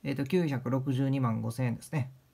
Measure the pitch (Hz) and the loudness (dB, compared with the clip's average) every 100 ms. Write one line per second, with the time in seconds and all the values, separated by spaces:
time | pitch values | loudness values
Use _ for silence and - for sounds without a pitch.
0 | - 135 139 185 165 135 123 131 135 127 | -4 -4 2 2 2 0 0 0 0 2
1 | 139 135 127 110 113 110 127 113 - 156 | 2 2 2 0 -2 -2 -2 -2 -4 -4
2 | 123 - _ | -4 -8 _